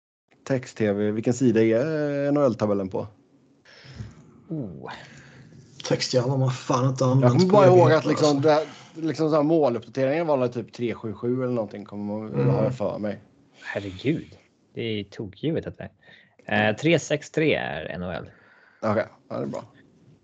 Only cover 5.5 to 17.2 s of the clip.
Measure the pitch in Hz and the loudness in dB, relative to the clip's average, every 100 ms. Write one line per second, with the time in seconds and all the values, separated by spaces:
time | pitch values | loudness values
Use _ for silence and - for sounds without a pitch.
5.5 | - - - - 123 - 127 123 139 131 | -20 -20 -12 -4 -4 -2 -2 0 0 -2
6.5 | 127 - 135 131 131 131 131 123 123 185 | -2 -2 0 0 0 2 4 4 6 6
7.5 | 208 185 180 170 156 143 139 151 143 151 | 8 8 8 8 6 2 2 2 4 4
8.5 | 151 151 - - - 160 139 160 156 147 | 4 2 -8 -20 -8 -6 -2 0 2 4
9.5 | 165 143 117 107 120 131 151 170 143 123 | 4 2 0 -4 -2 0 0 0 0 0
10.5 | 120 101 - 120 101 113 95 120 127 127 | -2 -10 -6 -6 -6 -8 -6 -4 -2 -2
11.5 | 123 104 104 98 101 104 107 107 - 135 | -4 -4 -8 -14 -10 -8 -8 -6 -2 0
12.5 | 135 107 - 101 92 104 98 - _ _ | 0 -2 -4 -6 -4 -6 -8 -14 _ _
13.5 | _ - - 101 92 117 160 - - _ | _ -12 -10 -10 -8 -4 -4 -8 -20 _
14.5 | _ _ - 117 107 101 - 110 - 139 | _ _ -10 -6 -6 -8 -12 -14 -8 -6
15.5 | 156 90 - 95 - _ - _ _ - | -4 -6 -12 -16 -20 _ -20 _ _ -4
16.5 | 104 107 104 151 165 - 147 | 0 0 0 2 0 0 -6